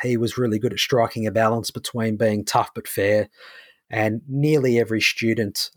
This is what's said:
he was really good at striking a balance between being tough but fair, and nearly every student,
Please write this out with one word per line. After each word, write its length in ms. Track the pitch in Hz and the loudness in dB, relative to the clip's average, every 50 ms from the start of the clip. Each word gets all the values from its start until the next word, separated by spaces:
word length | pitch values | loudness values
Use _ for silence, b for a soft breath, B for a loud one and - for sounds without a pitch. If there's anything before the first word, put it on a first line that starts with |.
| - | -2
he 140 | 123 123 | -2 0
was 200 | 113 120 107 - | 0 0 0 -2
really 220 | 123 123 117 107 110 | 0 0 0 0 0
good 140 | 120 120 - | 0 -2 -2
at 80 | - | -2
striking 460 | - - 135 120 113 - - 117 110 | -2 0 2 2 2 2 0 -4 -4
a 40 | 107 | 0
balance 400 | 95 110 113 110 117 117 104 - | 2 2 2 2 2 0 -4 -6
between 460 | - 120 - - - 117 113 113 107 | -8 -10 -10 -8 -4 -2 -2 -2 0
being 280 | 104 117 110 107 104 104 | 2 2 2 2 0 -2
tough 280 | - - 127 - - - | 0 0 0 0 -2 -6
but 140 | - - - | -12 -12 -8
fair, 400 | - 110 98 101 107 107 104 - B B B B B B B B B B B B | -4 -2 0 2 2 2 0 -2 B B B B B B B B B B B B
and 320 | 113 110 107 110 107 120 - 143 | -2 0 0 0 0 -2 -6 -4
nearly 520 | 135 139 147 151 156 147 131 127 117 117 | -2 0 2 4 4 4 4 4 4 4
every 200 | 113 107 113 107 | 2 2 0 0
student, 720 | - - - - 117 113 110 117 107 104 104 - - - _ | 2 0 0 0 0 0 0 0 0 -2 -2 -6 -6 -8 _